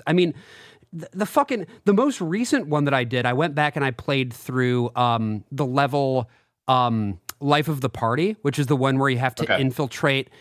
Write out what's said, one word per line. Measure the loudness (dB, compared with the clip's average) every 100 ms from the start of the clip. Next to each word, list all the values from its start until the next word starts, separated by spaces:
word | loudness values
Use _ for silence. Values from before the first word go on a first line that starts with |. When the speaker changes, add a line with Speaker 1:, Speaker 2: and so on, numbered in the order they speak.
| 0
Speaker 1:
I |
mean, | 2 2 -2 -14 -20 -20 -20 _ -16
th-, | -14
the | -6 -2
fucking, | 0 0 -2 -6 -2
the | 2
most | 4 2 0
recent | -2 -2 0 0 0
one | 0 2
that |
I | 2
did, | 0 0 0
I |
went | 0 0
back | 0 -2 0
and |
I | -4
played | -4 -2 -2 -2
through, | -6 -6 -2 0 0 -2 0
um, | 0 2 -2 -4 -8
the | -6 -2
level, | 0 0 0 0 -2 -4 _ _ _ 0
um, | 2 2 0 -2 -6 -12 -8
Life | 0 2 2
of | -2
the | -4
Party, | -2 -2 0 -2 -2
which | -4 -2
is | 0
the | 2
one | 2 2
where | 2
you | 2
have | -2 -2
to |
Speaker 2:
Okay. | 0 2
Speaker 1:
infiltrate | 0 -2 -6 0 0 0 -2 -12